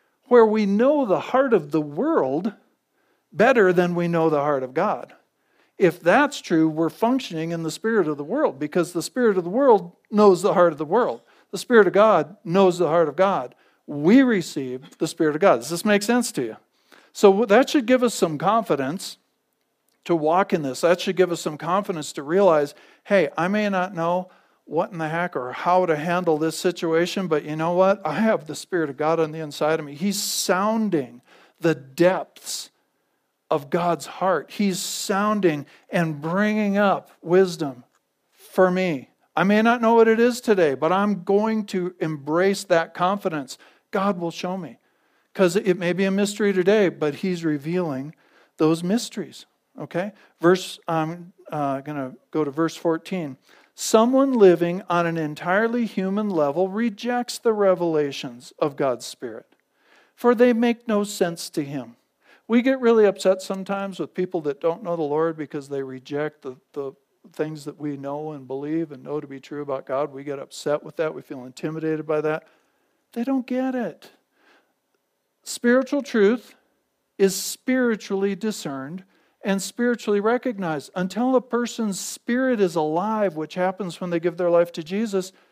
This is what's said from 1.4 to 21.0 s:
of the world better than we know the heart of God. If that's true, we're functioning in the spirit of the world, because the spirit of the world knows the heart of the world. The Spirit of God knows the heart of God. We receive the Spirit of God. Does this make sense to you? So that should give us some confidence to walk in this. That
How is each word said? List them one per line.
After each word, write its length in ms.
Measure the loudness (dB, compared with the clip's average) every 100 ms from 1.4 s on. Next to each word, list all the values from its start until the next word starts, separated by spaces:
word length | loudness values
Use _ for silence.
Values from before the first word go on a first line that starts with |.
| 4
of 200 | 2 2
the 80 | -2
world 720 | -2 -4 -2 0 0 -2 -4 -8 _ _ _ _ _ _ _
better 420 | 2 4 6 4
than 220 | 4 2
we 140 | 0 0
know 220 | 2 2
the 100 | 2
heart 220 | 0 -2
of 100 | -2
God. 400 | -2 -2 -4 -8 -20 _ _ _ _ _ 0
If 240 | 0 2
that's 400 | 2 4 4 -2
true, 280 | -2 2 2
we're 200 | 0 -4
functioning 600 | 0 0 0 -4 -8 -6
in 140 | -6
the 60 | -6
spirit 360 | -6 -2 0 0
of 80 | -2
the 80 |
world, 340 | -6 -2 -2 -2
because 340 | -4 -2 -2
the 100 | -2
spirit 340 | -6 0 0 2
of 80 |
the 60 | 0
world 420 | 2 4 4 2 -16 _
knows 300 | 4 6 6
the 140 | 4
heart 180 | 4 4
of 60 | 2
the 60 |
world. 360 | -2 0 0 -4 _ _ _
The 80 | -10
Spirit 280 | 2 6 6
of 60 |
God 440 | 6 6 4 2 -6
knows 360 | -2 4 4 4
the 100 | 2
heart 200 | 2 2
of 60 |
God. 400 | 2 0 0 -6 _ _ _ -12
We 360 | -2 4 6
receive 760 | 6 2 -2 -6 -8 -8 -14 -6
the 80 | -6
Spirit 300 | 0 0 4
of 40 |
God. 180 | 4 4
Does 120 | 0
this 140 | -4
make 180 | 0 0
sense 300 | 2 0 -2
to 100 | -4
you? 140 | -6 -8 _ _ _ -20 _
So 320 | 4 6 6
that 260 | 6 4 4
should 160 | 2 2
give 160 | 2
us 100 | 2
some 260 | 0 -2 0
confidence 800 | 0 0 0 -2 -2 -6 -10 -16 _ _ _ _ _ _ _ _
to 120 | -2 0
walk 360 | 2 2 2
in 100 | 0
this. 180 | -2 0
That 200 | 2 2